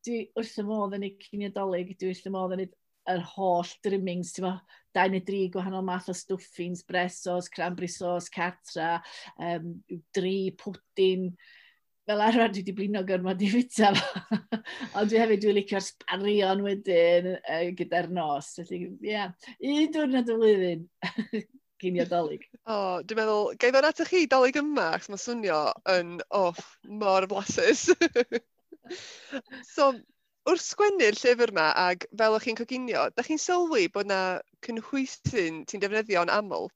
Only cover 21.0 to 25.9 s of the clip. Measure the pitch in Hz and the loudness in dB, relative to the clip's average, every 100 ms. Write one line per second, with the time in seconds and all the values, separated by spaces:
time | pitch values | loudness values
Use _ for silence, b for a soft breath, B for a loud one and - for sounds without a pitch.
21 | 175 - 214 220 214 - _ _ 185 180 | -8 -6 -6 -6 -8 -20 _ _ -2 0
22 | 175 175 156 156 - - - 214 196 180 | 0 0 0 -6 -14 -20 -6 -4 -2 -4
23 | 185 220 220 208 208 - 240 269 294 320 | -4 0 2 2 0 2 4 6 4 2
24 | 330 359 302 269 254 302 294 277 170 - | 2 2 4 6 4 2 0 0 0 -2
25 | - 196 - 240 202 156 143 - - | -4 -10 -6 -4 0 2 0 -2 2